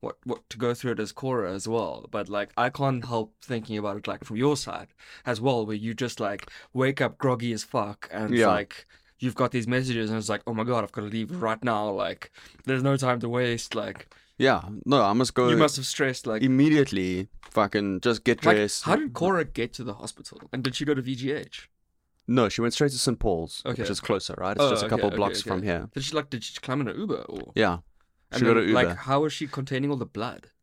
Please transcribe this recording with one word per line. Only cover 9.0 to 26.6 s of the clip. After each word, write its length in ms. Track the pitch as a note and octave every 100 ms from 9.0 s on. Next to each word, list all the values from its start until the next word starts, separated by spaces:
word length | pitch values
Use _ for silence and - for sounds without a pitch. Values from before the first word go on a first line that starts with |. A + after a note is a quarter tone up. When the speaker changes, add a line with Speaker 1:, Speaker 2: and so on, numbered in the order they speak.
| _ _
Speaker 1:
you've 160 | B2+
got 160 | A#2 B2+
these 140 | B2 A2+
messages 420 | B2+ C3 A#2+ G#2+
and 80 | A2
it's 100 | G#2+
like, 140 | G#2 -
"Oh 60 |
my 100 | A2+
God, 200 | A#2 A#2+
I've 80 | G2+
gotta 160 | - G#2
leave 320 | A2 A2 F3+
right 200 | A2+ A2
now, 260 | B2 G#2+ G#2
like, 400 | G2 F#2 F#2+ - - - -
there's 180 | - C3
no 140 | C3+ C#3
time 240 | C3 B2
to 80 | A#2
waste," 460 | A#2+ B2 A#2 -
like, 340 | A3+ G#2 G2+ - _ _ _
Speaker 2:
Yeah, 240 | C3 A2 D#2+ G#2+
no, 180 | - C#3
I 100 | G2+
must 180 | G#2+ B2+
go 140 | - B2
Speaker 1:
you 80 | A#2+
must 200 | D3+ C#3
have 100 | C3
stressed, 400 | - C#3 B2+ -
like, 160 | A2
Speaker 2:
immediately, 840 | C3 C3 D3 D3+ C3 G2 F#2 F#2 G2 - -
fucking 500 | - G2+ G#2+ G2+ F#2
just 200 | A#2+ A2
get 220 | - A#2
Speaker 1:
like, 120 | D#3 G#2+
Speaker 2:
dressed. 260 | G#2 -
Speaker 1:
how 100 | D#3 G#3
did 180 | D#4
Cora 320 | A#2+ E3+ F#3 C#3+
get 260 | - A#2
to 100 | -
the 100 | B2
hospital? 440 | G#2 - - - - -
And 100 | B2+
did 120 | B2+ B2+
she 80 |
go 80 | D3
to 80 | C#3+
V 140 | B2 C3
G 160 | C3
H? 380 | D3 C#3+ - - _ _ _ _ _ -
Speaker 2:
No, 220 | B2 A2
she 100 | -
went 140 | A#2
straight 160 | - D3
to 80 | C3
Saint 200 | - A#2
Paul's, 440 | A#2 F2 E2 -
which 160 | - A#2+
Speaker 1:
Okay. 100 | A2+
Speaker 2:
is 100 | G2
closer, 340 | - G2+ - -
right? 180 | F#2 G#2
It's 60 |
Speaker 1:
Oh, 40 | C#3
Speaker 2:
just 120 | G#2
a 40 | G#2
Speaker 1:
okay, 40 |
Speaker 2:
couple 160 | A2 G#2
Speaker 1:
okay, 100 | G2
Speaker 2:
blocks 240 | G2+ -
Speaker 1:
okay. 80 | -
Speaker 2:
from 140 | F#2+
here. 260 | G2+ E2+ -
Speaker 1:
Did 100 | -
she, 100 | C3+
like, 140 | D3+ C#3+
did 160 | B2
she 80 | - -